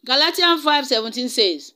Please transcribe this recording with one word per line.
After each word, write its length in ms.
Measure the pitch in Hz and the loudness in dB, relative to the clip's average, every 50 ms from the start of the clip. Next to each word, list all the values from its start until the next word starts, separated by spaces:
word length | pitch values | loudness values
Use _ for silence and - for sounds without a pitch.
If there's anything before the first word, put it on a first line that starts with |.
| _ | _
Galatians 600 | 247 254 277 302 330 330 - 349 339 339 311 285 | -2 0 2 2 0 0 0 2 2 2 2 2
five 220 | 302 294 294 269 | 2 2 2 2
seventeen 420 | 262 262 226 220 226 220 247 247 247 | 0 -2 -2 -2 -4 -6 -6 -6 -4
says 460 | - 254 214 185 165 143 - - _ | 0 2 2 2 0 -2 -8 -18 _